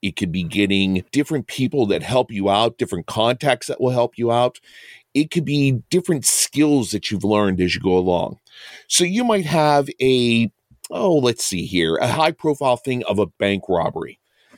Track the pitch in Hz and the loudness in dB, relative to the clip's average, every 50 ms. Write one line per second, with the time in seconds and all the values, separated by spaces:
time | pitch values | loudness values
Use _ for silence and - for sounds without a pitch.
0 | - 98 80 - 104 87 80 92 87 80 82 101 101 95 98 98 98 95 95 90 | -6 -6 -4 -4 -4 -4 -2 -4 -4 -2 0 0 0 2 2 2 2 2 0 -2
1 | - - - 139 147 - 160 139 - - - - 131 - - 143 117 98 90 80 | -4 -2 -2 -2 -2 0 -4 -6 -6 -8 -4 -4 -4 -2 0 0 0 0 0 -2
2 | - - 127 127 - - 117 98 98 98 98 104 113 117 113 - 117 - 101 87 | -2 0 0 0 0 0 -2 -2 0 2 4 4 2 2 0 -4 -6 -4 -4 -6
3 | 80 - - 113 110 117 123 117 - 143 123 - - - 127 - 127 127 127 123 | -8 -6 -2 0 0 0 0 0 0 -2 -2 -2 -4 -8 -6 -2 -2 0 0 0
4 | 120 117 - - 117 117 117 120 123 123 - - _ - - - - - - - | 0 -2 -2 -4 -2 0 2 2 0 0 -2 -6 _ -20 -20 -20 -20 -20 -20 -20
5 | _ _ _ 139 156 156 - 180 147 139 147 147 139 135 131 110 - - - 180 | _ _ _ -2 -2 0 -2 -2 -2 0 0 2 2 2 2 0 -2 -2 -2 -2
6 | 180 - 170 135 - - - - - - - 135 156 151 147 139 113 - - 95 | 0 0 -2 -2 0 -2 0 0 -2 -2 0 2 2 4 4 2 2 0 -4 -6
7 | - - 110 92 85 101 107 104 104 98 95 90 90 87 82 - - 95 90 92 | -4 -4 -6 -2 0 2 2 2 2 2 2 2 0 0 0 -2 0 2 2 2
8 | 90 92 87 85 - - - - _ _ - - - - - - - _ - - | 2 2 0 0 -2 -4 -6 -12 _ _ -20 -20 -20 -20 -20 -20 -10 _ -2 0
9 | 180 180 190 240 247 240 220 196 170 147 160 160 151 151 147 143 139 139 - - | 0 0 0 0 0 0 0 0 0 0 0 2 4 4 4 2 2 0 -4 -2
10 | 131 131 131 123 120 120 117 117 117 107 - _ _ _ - _ - - - - | 2 2 4 4 4 2 2 2 2 0 -2 _ _ _ -20 _ -16 -10 -6 -2
11 | 214 190 170 147 127 120 113 - - - 98 87 - - - 87 82 80 82 - | 0 2 2 4 4 2 0 0 -4 -6 -4 -6 -6 -2 -2 0 0 0 0 0
12 | - 123 - - 156 160 160 - - 156 147 - 147 131 123 120 - 135 127 123 | 0 0 0 0 0 0 0 -2 -2 -2 -2 0 0 0 0 0 -2 -4 -4 -4
13 | 110 - 95 101 104 82 - _ 101 101 101 95 - - 90 85 80 - - 80 | -4 -2 0 0 0 -2 -2 _ -2 0 0 -2 -2 -2 -2 0 0 -2 -4 -6
14 | - - - - _ _ _ _ _ _ - | -10 -10 -12 -20 _ _ _ _ _ _ -20